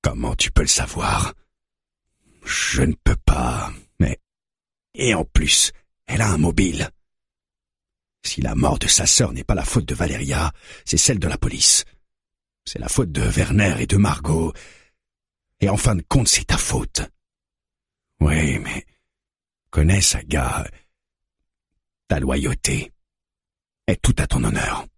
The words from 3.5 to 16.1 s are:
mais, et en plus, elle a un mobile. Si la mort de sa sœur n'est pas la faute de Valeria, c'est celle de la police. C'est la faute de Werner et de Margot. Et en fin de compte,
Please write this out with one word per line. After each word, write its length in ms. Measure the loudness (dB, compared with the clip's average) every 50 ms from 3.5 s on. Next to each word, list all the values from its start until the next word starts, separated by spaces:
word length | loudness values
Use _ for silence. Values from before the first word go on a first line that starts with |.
| -2 -4 -6 -8 -10 -14 -18 _ _ _
mais, 180 | 0 0 0 -6 _ _ _ _ _ _ _ _ _ _ _ _ _ _ _
et 200 | -2 0 0 0
en 100 | 0 -2
plus, 460 | 2 _ 2 4 4 2 2 2 0 -4 -12 _ _ _ _ _
elle 160 | -6 -2 0
a 100 | 0 2
un 60 | 2 2
mobile. 520 | 2 2 2 2 0 0 0 -4 -6 -8 -8 _ _ _ _ _ _ _ _ _ _ _ _ _ _ _ _ _ _ _ _ _ _ _ _ _ -10
Si 160 | -8 -6 -4
la 160 | -4 -2 0
mort 240 | 0 0 0 0 0
de 80 | 2 2
sa 180 | 2 2 4
sœur 260 | 4 4 4 2 0
n'est 120 | -2 -8 -2
pas 100 | -2 -2
la 100 | 0 0
faute 200 | 0 0 -2 -2
de 100 | -2 -4
Valeria, 580 | -4 -4 -4 -4 -4 -4 -2 -2 -2 -2 -2 -4 -8 -20 -20 -20 -16 _
c'est 120 | -2 0
celle 240 | 2 2 2 2 2
de 80 | -2 -2
la 100 | -2 -2
police. 460 | -2 -2 0 2 2 4 2 2 0 -4 -20 _ _ _ _ _ _ _ _ _ _ _ _ _ _
C'est 160 | -12 -10 -8
la 80 | -6 -2
faute 240 | 0 0 0 0
de 100 | -2 -2
Werner 540 | -2 0 0 0 0 2 2 2 2 2 0 -2
et 60 | -2
de 100 | 0 4
Margot. 560 | 4 4 2 2 -2 -2 -2 0 0 -2 -4 -6 -10 -20 -20 -20 -20 _ _ _ _ _ _ _ _ _ _ _ _ _ _ _ _
Et 80 | 0 0
en 80 | 2
fin 180 | 2 2 0 0
de 80 | 0
compte, 240 | -2 _